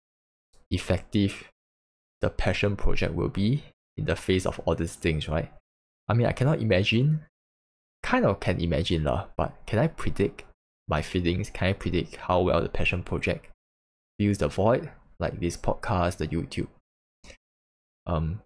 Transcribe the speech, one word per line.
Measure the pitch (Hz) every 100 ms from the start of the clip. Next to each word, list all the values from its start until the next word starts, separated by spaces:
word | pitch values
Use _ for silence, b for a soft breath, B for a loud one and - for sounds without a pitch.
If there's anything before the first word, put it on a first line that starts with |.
| _ _ _ _ _ _ -
effective | 92 - 92 - 107 98 - - _ _ _ _ _ _ _
the | 104
passion | - - 92 104 98
project | - 95 90
will | 82 -
be | - 104 143 - _ _ -
in | 101
the | 82
face | - 92 87
of | - -
all | 82
these | 82 -
things, | 87 78 76
right? | 78 73 - _ _ _ _ -
I |
mean, | 117 120
I |
cannot | - 127 165
imagine, | 110 92 104 110 143 156 - _ _ _ _ _ _ _
kind | - 254 185
of | 98
can | - 90
imagine | 85 76 87 85
lah, | 76 64 - -
but | 80 - -
can | 107
I | 160
predict | - - - 196 - - - _ _ -
my | 78
feelings? | 78 92 87 90 104
Can | - 92
I |
predict | 98 90 85 - -
how | - 90
well | 90 85
the | -
passion | - 107 90
project | - 82 - - - - _ _ _ _ _ -
fills | 104 101
the | 76
void, | - 101 131 151 - - -
like | 85 -
this | 85 -
podcast, | - - - 95 87 90
the | 78
YouTube? | 82 69 - - - _ _ _ _ B - _ _ _ _ _ _ -
Um, | 85 80 107